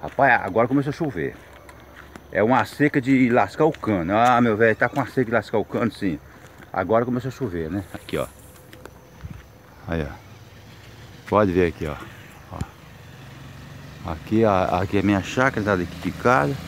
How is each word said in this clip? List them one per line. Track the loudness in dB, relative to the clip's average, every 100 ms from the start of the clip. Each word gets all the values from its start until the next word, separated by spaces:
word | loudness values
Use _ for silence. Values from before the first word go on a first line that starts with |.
Rapaz, | -10 0 4 4
agora | 2 0 2
começou | 2 -2
a |
chover. | -4 -6 -4 -6 -8 -20 -20 -20 -20 -20 -20 -20 -20 -6
É | 0
uma | 4 4 2
seca | 0 2 2
de | 2 4 4
lascar | 4 2 2 0
o |
cano. | 0 -2 -2 0 2
Ah, | 4 4
meu | 4 4
velho, | 4 4
tá | 0
com | -2
uma | -4
seca | -2 0
de |
lascar | 0 0 -4
o | -2
cano, | -2 -2
sim. | -2 -4 -4 -10 -20 -20 -20 -10
Agora | -6 0 0 2
começou | -4 -6
a |
chover, | -8 -8 -6 -6
né? | -6 -8
Aqui, | -16 -8 -6
ó. | -6 -10 -20 -20 -20 -20 -20 -20 -20 -20 -16 -16 -20 -20 -20 -20 -8
Aí, | -6
ó. | -6 -10 -20 -20 -20 -20 -20 -20 -20 -20 -20 -20 0
Pode | 2 4
ver | 4 2
aqui, | 0 -8
ó. | -8 -12 -18 -20 -20 -16
Ó. | -12 -12 -14 -20 -20 -20 -20 -20 -20 -20 -20 -20 -20 -20 -14 -10
Aqui, | -10 -2 2
ó, | 4 4 2 0
aqui | 0 0
é |
minha | 2 0
chácara, | 0 2 2 2
entrada | 0 0
aqui | -2 -6
de | -8
casa. | 0 2 4 2 -4